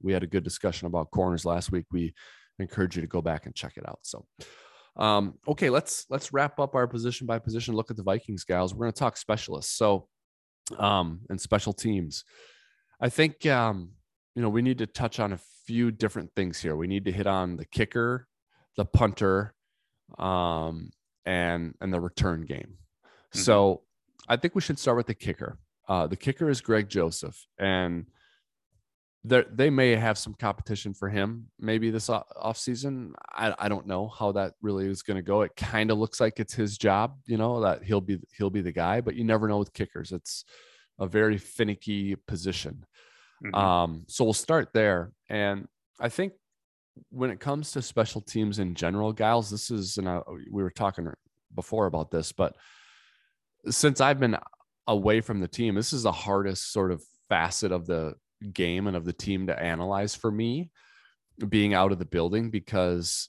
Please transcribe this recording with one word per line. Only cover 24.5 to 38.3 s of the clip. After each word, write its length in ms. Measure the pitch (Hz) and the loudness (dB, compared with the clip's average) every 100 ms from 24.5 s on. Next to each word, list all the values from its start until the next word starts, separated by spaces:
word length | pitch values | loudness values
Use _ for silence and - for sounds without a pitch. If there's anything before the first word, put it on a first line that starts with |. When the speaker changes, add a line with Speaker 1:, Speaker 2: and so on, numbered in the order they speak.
Speaker 1:
we 60 | 190 | 0
should 180 | - 147 | -2 0
start 180 | - 120 | 2 2
with 100 | 117 | 0
the 80 | |
kicker. 440 | 110 - - - - _ _ - | -4 -6 -6 -8 -12 _ _ -2
Uh, 180 | 92 78 | 0 0
the 100 | 95 | -2
kicker 340 | - 135 160 | -4 0 0
is 100 | 127 | 0
Greg 280 | - 110 101 | 2 2 2
Joseph, 580 | 101 85 85 - - - - | 0 0 -2 -10 -14 -20 -2
and 480 | 98 92 90 87 - _ _ _ _ _ _ _ _ _ _ _ | 0 2 0 -2 -8 _ _ _ _ _ _ _ _ _ _ _
they, 200 | 110 123 - | 4 4 4
they 160 | 110 143 | 2 4
may 280 | 135 127 113 | 6 6 6
have 200 | 113 104 | 2 0
some 160 | - | -4
competition 640 | - 110 101 - 104 104 | -4 -4 -4 -6 -6 -6
for 140 | 98 98 | -6 -4
him 380 | 101 101 117 113 _ | -2 -2 -4 -14 _
maybe 320 | 107 110 113 | -2 0 0
this 180 | 110 110 | -2 -2
o-, 160 | 113 - - | -2 -4 -8
offseason. 720 | 110 117 - 120 139 131 104 - - | -6 -4 -4 -4 -6 -6 -10 -16 -14
I, 240 | - 110 - | -2 -2 0
I 100 | 104 | -2
don't 180 | 101 98 | -2 -2
know 200 | 92 107 | -4 -4
how 240 | - 104 | -2 0
that 220 | 101 95 - | 0 -2 -4
really 240 | 107 98 98 | -2 -2 -2
is 160 | 95 | -4
gonna 200 | - 98 | -4 -4
go. 200 | 87 101 | 0 2
It 140 | 98 - | 2 -2
kinda 360 | - 110 110 | -2 2 4
looks 260 | 107 110 - | 2 0 2
like 180 | 113 - | 0 2
it's 160 | 107 | -4
his 240 | - 107 101 | -2 -4 2
job, 380 | 107 98 120 139 - | 4 4 2 -4 -4
you 100 | 113 | 0
know, 240 | 113 120 | 0 2
that 200 | 104 73 | 2 0
he'll 180 | 98 104 | 0 0
be, 200 | 92 95 - | 2 -4 -6